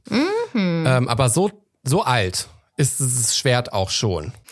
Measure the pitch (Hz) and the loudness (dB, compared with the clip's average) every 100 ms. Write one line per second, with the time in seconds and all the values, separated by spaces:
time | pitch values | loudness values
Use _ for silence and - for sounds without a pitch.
0 | - 208 330 440 453 233 180 170 160 127 | -4 0 0 -2 -2 -2 -2 0 2 2
1 | 127 117 131 131 202 - _ _ 127 165 | 0 2 2 2 0 -4 _ _ 0 0
2 | 220 123 95 - - - _ - 143 - | 2 2 0 -4 -10 -16 _ -2 0 0
3 | 131 123 113 - 135 123 123 104 95 - | -2 0 -2 0 2 0 0 -4 -2 -2
4 | 113 87 82 - - | -2 -2 -6 -12 -12